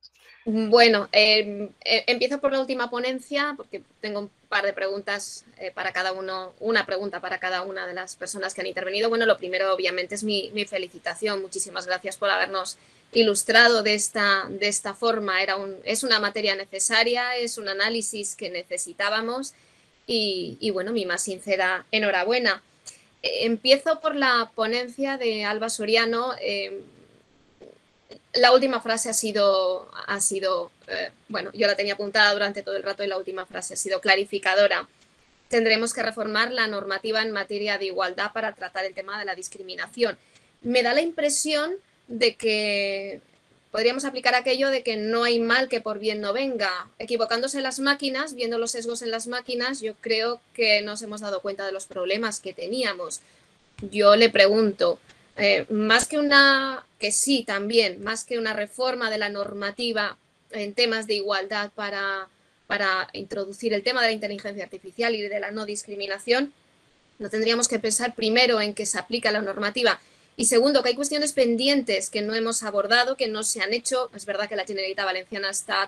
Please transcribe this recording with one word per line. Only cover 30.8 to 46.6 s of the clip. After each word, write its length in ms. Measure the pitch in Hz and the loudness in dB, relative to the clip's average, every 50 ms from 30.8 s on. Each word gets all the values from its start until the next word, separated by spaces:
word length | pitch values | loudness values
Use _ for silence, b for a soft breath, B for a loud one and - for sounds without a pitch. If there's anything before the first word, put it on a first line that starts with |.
| _ | _
eh, 240 | 185 190 180 180 - - _ _ - | -8 -6 -6 -6 -8 -10 _ _ -10
bueno, 220 | 214 190 - - | -8 -8 -8 -6
yo 140 | - 208 220 | 0 2 2
la 100 | 202 202 | 4 4
tenía 160 | 196 202 208 | 2 0 -2
apuntada 400 | 202 - 208 202 196 214 208 208 | -2 -4 -4 0 2 4 4 4
durante 300 | 202 202 202 202 202 202 | 4 2 0 -2 -2 -4
todo 160 | 196 196 196 190 | -6 -6 -6 -4
el 40 | |
rato 220 | 185 196 196 - 202 | -4 -6 -6 -4 -4
y 40 | 202 | -4
la 100 | 190 190 | -4 -4
última 260 | 185 190 185 190 185 | -6 -6 -8 -8 -8
frase 300 | - - 185 180 - 185 | -10 -10 -10 -10 -8 -6
ha 20 | |
sido 240 | - - 196 190 185 | -6 -4 -2 -2 0
clarificadora. 880 | - 208 190 190 202 - 208 196 - 196 185 202 202 196 180 175 175 - _ _ _ _ _ _ _ _ _ _ _ - | 4 4 4 4 2 0 -4 -2 0 2 4 6 6 4 4 0 -4 -6 _ _ _ _ _ _ _ _ _ _ _ 0
Tendremos 440 | - 233 226 226 220 220 226 233 | 2 2 4 4 4 2 2 -2
que 100 | - 254 | -2 -2
reformar 480 | 220 220 220 233 208 214 214 214 233 240 | -4 -4 -4 -4 -4 -2 0 0 0 0
la 160 | 254 247 220 | 0 0 0
normativa 540 | 214 208 196 196 196 190 196 - 220 220 220 | 0 -2 -4 -4 -4 -4 -4 -2 -2 0 0
en 100 | 220 220 | 0 -2
materia 460 | 214 196 190 - 208 202 208 208 202 | -2 -4 -4 -4 -4 -4 -2 -2 -2
de 80 | 196 196 | -2 -2
igualdad 480 | 190 180 190 190 180 180 196 202 208 | -4 -2 -2 -2 -2 -2 -2 -4 -4
para 220 | - 226 220 214 208 | -4 -4 -4 -4 -6
tratar 320 | - - 180 - 190 190 | -8 -10 -8 -6 -6 -6
el 80 | 190 190 | -6 -6
tema 240 | 196 190 196 202 214 | -8 -10 -10 -10 -8
de 80 | 202 | -6
la 80 | 196 185 | -8 -8
discriminación. 840 | 185 180 - - 196 185 185 185 175 175 - - 240 233 208 185 b b b b b b b b _ | -8 -10 -12 -14 -14 -14 -12 -10 -10 -10 -10 -4 0 0 0 0 b b b b b b b b _
Me 200 | - 240 247 254 | -4 0 2 2
da 120 | 233 240 247 | 4 4 4
la 80 | 294 | 2
impresión 720 | 339 339 330 - 285 294 285 - - 302 302 294 302 330 381 392 _ _ _ _ _ - | 2 2 0 0 0 0 2 0 0 0 0 0 0 -2 -4 -8 _ _ _ _ _ -12
de 260 | 240 220 240 233 226 | -2 2 2 2 2
que 840 | - 226 220 214 214 208 208 202 202 196 196 196 196 196 196 185 185 - _ _ _ _ _ _ _ _ _ | 2 0 0 0 0 0 0 0 0 -2 -2 -4 -4 -6 -8 -12 -14 -16 _ _ _ _ _ _ _ _ _
podríamos 340 | - 214 220 240 247 269 277 | -2 0 2 2 2 0 -2
aplicar 300 | 277 262 254 247 247 247 | -6 -4 -2 0 2 2
aquello 360 | 247 247 262 254 262 269 277 | 2 2 2 2 2 2 2
de 120 | 269 247 | 0 0
que 140 | 240 233 220 | -2 -2 -2
no 280 | 214 208 220 226 233 233 | -2 0 0 0 2 2
hay 140 | 240 240 233 | 2 2 2
mal 300 | 226 233 233 254 262 254 | 2 4 2 2 2 2
que 120 | 247 226 | -2 -4
por 160 | 220 220 214 202 | -4 -4 -6 -4
bien 220 | 214 220 214 214 | -4 -4 -4 -2
no 120 | 208 202 | -2 -2
venga. 560 | 202 254 269 269 247 214 | -2 -2 -2 -2 -2 -2